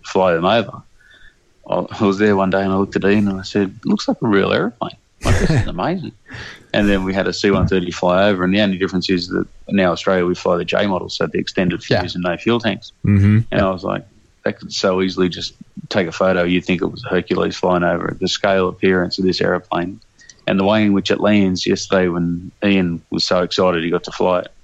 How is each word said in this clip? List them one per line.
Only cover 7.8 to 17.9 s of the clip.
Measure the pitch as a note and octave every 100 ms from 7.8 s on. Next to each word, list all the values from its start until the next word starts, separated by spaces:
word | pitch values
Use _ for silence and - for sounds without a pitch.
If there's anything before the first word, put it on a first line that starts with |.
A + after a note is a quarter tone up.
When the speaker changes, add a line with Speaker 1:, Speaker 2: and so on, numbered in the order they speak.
| F2+
Speaker 1:
fly | E2+ F2+ F2+ G2+
over, | F#2+ F2+
and |
the | G2
only | G#2 F#2
difference | F#2 F#2 F2
is | F#2 F2
that | F#2 F#2 - -
now | G2 F#2
Australia, | E2 - F#2+ F2+
we | F2+
fly | F#2 F2
the |
J | E2 - G#2
model, | F2+ F2+
so | - F2+
the | G2
extended | - - F2+ - -
Speaker 3:
Yeah. | A2+
Speaker 1:
fuse | F2 F2
and |
no | F2+ E2+
fuel | A2+ A#2+
tanks. | A2 G2 - _
Speaker 2:
Mm-hmm. | - G2+ G2+ G#2+ A2+
Speaker 1:
And | -
I | G2
was | F#2
like, | G2 F#2+ - _ _ _ -
"That | G#2+
could | F#2
so | - G2 F#2
easily | F#2+ F#2 F2+
just | - - - - - -
take | G#2 E2+
a |
photo. | - F#2+ F2+
You'd | F2 F2+
think | - F2+
it | F#2+
was | -
a | -
Hercules | F2+ - F#2 F2 -
flying | F2+ F2+
over." | F2